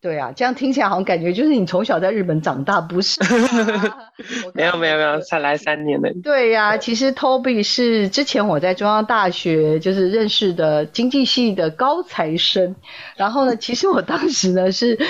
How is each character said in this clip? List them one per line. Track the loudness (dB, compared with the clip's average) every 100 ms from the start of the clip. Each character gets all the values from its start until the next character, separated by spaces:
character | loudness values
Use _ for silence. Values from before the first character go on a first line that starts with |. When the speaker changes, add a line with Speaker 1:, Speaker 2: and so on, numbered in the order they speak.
Speaker 1:
对 | -4 -4
啊， | -6 -2
这 | -2
样 |
听 | 0 -2
起 | 2
来 | 2
好 | 0
像 |
感 | 0 0
觉 | 0
就 | 0
是 | 2
你 | 2 2
从 | 0
小 | 0 0
在 | 0
日 | 0
本 | 0 0
长 | 0 -2
大， | 0 0
不 | 0 -2
是 | -2 0
吗？ | 2 2 2 2 0 0 -2 -4 -20
Speaker 2:
<laughs> | -20 -12 -10 -8
Speaker 1:
我 |
看 |
Speaker 2:
没 | -2 0
有， | 2
没 | 0
有， | 2
没 |
有， | 2 0
才 | -2 -2
来 | 0 -2
三 | -2 -2
年 | -2 0
而 | -2
已。 | -4
Speaker 1:
对 | 0 2 2
呀， | 2 2 0
其 | -2
实 | 0 0
Toby | 0 0 0 0 0
是 | 0 0 2 2 0
之 | -2
前 | -2 0 0
我 | 0
在 | 0 0
中 | 0
央 | 0
大 | 2 2 0
学 | 0 0 2 2 2
就 | 0 0
是 | 0
认 | 2 0
识 | 0 0
的 | 2 2 2 0
经 | -2 0
济 | 2 2
系 | 2 0 0
的 | -2
高 | 0 0 0
材 | -4 -4 -2 0
生， | 0 0 -2 -4 -16 -20 -20 -4
然 | -2
后 | 2 0
呢， | 0
其 | -4
实 | -2 0
我 | 0
当 | 0 -2 -2
时 | 0 0
呢 | 2 0
是 | 0 0 0 -2